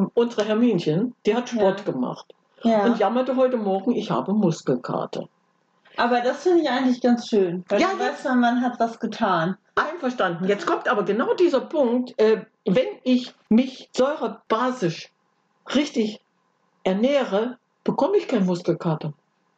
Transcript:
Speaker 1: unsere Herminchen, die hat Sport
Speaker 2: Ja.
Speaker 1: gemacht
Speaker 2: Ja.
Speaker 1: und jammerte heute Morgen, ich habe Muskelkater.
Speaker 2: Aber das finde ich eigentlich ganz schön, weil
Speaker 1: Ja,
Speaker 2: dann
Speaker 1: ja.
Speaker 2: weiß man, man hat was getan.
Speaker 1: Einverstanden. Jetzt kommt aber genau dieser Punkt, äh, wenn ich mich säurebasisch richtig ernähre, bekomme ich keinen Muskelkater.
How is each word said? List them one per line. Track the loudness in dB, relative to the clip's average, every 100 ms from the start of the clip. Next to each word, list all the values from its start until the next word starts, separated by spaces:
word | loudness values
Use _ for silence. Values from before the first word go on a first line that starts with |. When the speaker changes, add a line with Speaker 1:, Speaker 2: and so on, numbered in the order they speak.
| 0
Speaker 1:
unsere | 0 0 0 -2
Herminchen, | 2 2 2 0 0 -2 -2 -2
die | 0
hat | -2
Sport | 0 0 0 -4
Speaker 2:
Ja. |
Speaker 1:
gemacht | -4 -6 -6 -16 _ _ _
Speaker 2:
Ja. | 2 4 2
Speaker 1:
und | 2
jammerte | 2 0 0 2
heute | 2 0
Morgen, | -2 -2 0 -2
ich | -2
habe | -4 -2
Muskelkater. | 0 2 0 -2 -4 -4 -6 -6 -10 -12 _ _ _ _ _ _ -2
Speaker 2:
Aber | 0 2
das | 0 0
finde | 2 4
ich | 2
eigentlich | 0 0 2
ganz | 2 2 2
schön, | 0 2 -2 -2
weil | 0
Speaker 1:
Ja, | 0
Speaker 2:
dann | 0
Speaker 1:
ja. | -4
Speaker 2:
weiß | -4 0
man, | 2
man | 2 2
hat | -2 -2
was | -4 -4
getan. | -8 -2 0 0 0 -4 _ -4
Speaker 1:
Einverstanden. | -4 -4 -6 -2 -2 -2 -2
Jetzt | -2 -2
kommt | -4 -2
aber | -2
genau | 0 -2 -2 2
dieser | 2 2
Punkt, | 0 0 0 0 -2 2
äh, | 2 2 -2 _ 0
wenn | 0 0 -4
ich | 0 0 0 -12 _
mich | 2 2 -4 -8 -2
säurebasisch | 0 0 -6 -8 -4 0 0 0 -4 -4 -12 _ _ _ _ _ -4
richtig | -2 0 -2 -4 -6 _ _ _ _ _ _
ernähre, | -2 0 2 2 0 0 -2 -6 _ _
bekomme | -4 0 2 2
ich | 0
keinen | 0 0
Muskelkater. | 0 -2 -2 -2 -4 -6 -12 _ _ _